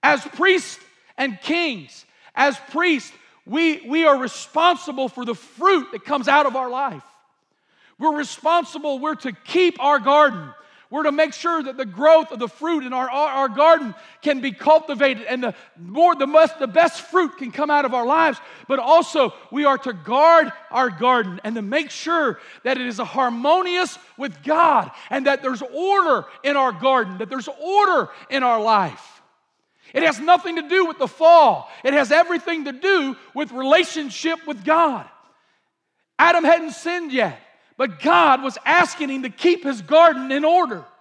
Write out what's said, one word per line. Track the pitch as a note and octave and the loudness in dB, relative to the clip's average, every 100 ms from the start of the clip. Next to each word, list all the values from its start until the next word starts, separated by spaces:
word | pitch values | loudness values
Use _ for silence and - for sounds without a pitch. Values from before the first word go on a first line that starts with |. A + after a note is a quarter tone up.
As | C#4 D4 | 2 0
priests | D4 - F4+ F#4 - - _ _ _ - | -2 -2 0 0 -2 -18 _ _ _ -8
and | C4+ G3 | -8 -8
kings, | - E4 E4+ A3 C#3 - _ _ _ - | -6 -4 -4 -6 -14 -20 _ _ _ 0
as | C#4 C4+ - | 0 0 -10
priests, | D4+ F4 D4 - - _ _ - | -4 -2 -2 -6 -20 _ _ -8
we, | B3+ E4 D4+ | -2 -2 -2
we | A3+ D4+ D#4+ | -6 0 2
are | C#4 | 2
responsible | B3 - - D4+ E4+ E4 - C4 C4 | 0 -10 -8 0 0 0 -6 -8 -8
for | - A#3+ | -6 -10
the | A3+ | -10
fruit | - - F4+ F#4+ B3+ | -12 -2 2 2 -2
that | A3+ - | -14 -6
comes | C#4+ A#3 | -4 2
out | C#4+ C#4+ | 2 2
of | B3+ | -2
our | B3+ | -6
life. | B3+ C#4 D#3 - _ _ _ _ _ _ _ _ _ | -6 -6 -8 -20 _ _ _ _ _ _ _ _ _
We're | D4+ D4+ | -4 -2
responsible, | C#4+ - D4 E4+ D#4 D4+ D4+ C4+ | -6 -6 0 0 -2 -8 -6 -6
we're | D4 D#4 | -6 -6
to | C4+ | -10
keep | G3 - E4+ F4+ E4+ | -14 -4 0 0 0
our | C#4+ D4 | 0 0
garden. | A3 C#4+ D4 G3 D3 - _ _ _ | 2 4 4 2 -14 -20 _ _ _
We're | C4+ | -4
to | D#4 | -4
make | C#4+ D#4 | 0 -2
sure | - F4 E4 | -2 -4 -4
that | C4+ C4 | -6 -8
the | B3+ | -10
growth | F3+ D4 D#4+ - | 0 6 6 4
of | A#3 | -8
the | A#3 | -10
fruit | - D#4 E4 | -8 -6 -4
in | B3+ | -4
our, | B3+ B3+ | -6 -6
our, | C4 D4+ | -2 -2
our | C4+ C4+ | -2 -4
garden | G#3+ D#4 E4 C4 F#3 - _ | 2 4 4 2 -12 -20 _
can | D4 C#4 | -4 -4
be | C4 | -4
cultivated | G3 - D#4 D#4 C#4 C4+ A3+ | -4 4 4 2 -2 0 -2
and | A3+ B3+ | -8 -6
the | B3 - - _ | -6 -8 -18 _
more, | F3 A3 F4 D#4+ | -12 2 2 2
the | C4+ | 2
most, | D#4 D#4+ - | 4 4 0
the | C4 | -2
best | G#3 E4+ - | 2 2 0
fruit | - F4+ E4 - | -4 -2 -2 -4
can | B3+ | -14
come | G3 D4 | -6 -2
out | D4 C#4 | 0 0
of | |
our | B3 A#3 | -2 0
lives. | D#4 D#4+ A#3 - - - | 2 0 -2 -12 -20 -6
But | C4 | -4
also, | B3 E4 E4+ D#4+ B3 - - | 4 4 4 0 -2 -2 -12
we | B3 | -2
are | D4 C4 | 0 0
to | C4 | -2
guard | G3+ D#3 B3 D#4 E4 D#4 - - | -10 -4 4 6 6 4 -4 -8
our | A#3 B3+ | -2 -2
garden | E3+ A#3+ B3 G3+ F3 G#3+ | 0 0 0 0 -8 -10
and | A3+ | -8
to | |
make | G3+ C#4 D4+ | -4 -4 -6
sure | - - E4+ C#4+ F3 - - | -10 -4 -2 -2 -4 -12 -12
that | A#3+ C4 | -6 -4
it | B3 | -6
is | G#3+ | -8
harmonious | G#3 A3+ B3+ A#3 C4+ F4 F4+ F4+ F4+ - - _ | -8 -2 -2 -2 0 0 0 -2 -4 -8 -20 _
with | C4 D3+ | -12 -10
God | C#3+ D#4 E4+ C#4 C#3 - - | -4 2 2 2 -2 -12 -10
and | C#4 C4+ | -4 -2
that | C#4 | -2
there's | C4+ B3 | -4 -8
order | B3+ C4 F#4 G4+ E4+ B3 - - | -8 -6 -2 0 2 0 -2 -8
in | C4+ C#4+ | -4 0
our | C4 | -2
garden, | F#3 C4 C4 G#3+ F#3 | 0 0 0 0 -6
that | A3 | -8
there's | C4 A#3+ | -8 -10
order | C#4+ D#4 G4 G4+ E4 G#3 - - | -10 -2 2 2 2 -2 -8 -8
in | C4+ | -2
our | B3+ A#3 | 0 0
life. | G#3+ G#3+ F3 A#2+ - - _ _ _ _ _ _ _ | 2 2 0 -6 -20 -20 _ _ _ _ _ _ _
It | - | -2
has | D#4+ A3+ | 0 -2
nothing | D#4 F4+ F#4+ E4+ | 2 2 2 -8
to | D4+ | -2
do | F4+ F4 | 0 0
with | D#4 | -2
the | B3+ | -6
fall. | - D#4+ E4+ C#4+ D#3+ - - | 2 6 8 8 2 -6 -8
It | B3+ | -2
has | C#4+ B3+ | 0 2
everything | C#4+ E4+ F4 - E4 C#4+ | 2 2 0 -4 -8 -8
to | |
do | C4 F#4 G4 C#4 B3+ - | -6 0 0 0 -8 -14
with | B3+ D4+ | -10 -8
relationship | B3 C4 D#4+ F4 D#4+ C#4+ F#3+ D#4+ E4 D#4+ | -6 2 2 2 -4 -10 -8 -6 -6 -8
with | C4 | -10
God. | F#3+ D#4+ E4 A#3+ C#3+ _ _ _ _ _ _ _ _ _ _ _ | 0 2 2 -2 -12 _ _ _ _ _ _ _ _ _ _ _
Adam | E4 E4+ | 2 4
hadn't | E4 E4+ D#4+ | 4 2 0
sinned | A#3+ E4 F4+ D#4+ | -10 -8 -6 -4
yet, | C4 G3+ B2+ _ _ _ _ | -2 -4 -4 _ _ _ _
but | B3+ D#3+ | -6 -4
God | D4 F4 D#4+ C4 | 0 2 4 2
was | C4+ - | 0 -8
asking | - E4 F4 - D4 | 0 2 2 -2 -8
him | C4+ | -6
to | B3+ | -8
keep | - E4+ F4 | -2 0 0
his | C#4 B3 | -2 -8
garden | E3 D4+ E4+ C4 C4 | 2 6 6 4 -4
in | C4+ D4+ | -2 2
order. | F4 D#4+ G3 - _ | 2 2 -4 -14 _